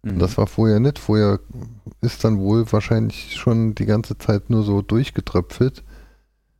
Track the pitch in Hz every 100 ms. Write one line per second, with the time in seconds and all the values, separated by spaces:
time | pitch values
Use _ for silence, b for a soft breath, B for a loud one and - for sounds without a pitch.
0 | 113 92 92 - 104 - 110 107 131 143
1 | - 107 104 101 - 120 98 113 - -
2 | 117 - 117 107 98 110 110 107 - 113
3 | 110 - - - - 113 113 107 101 107
4 | 113 110 - 104 - 117 104 101 - 107
5 | 135 - - 90 87 - 127 - b b
6 | b b b _ _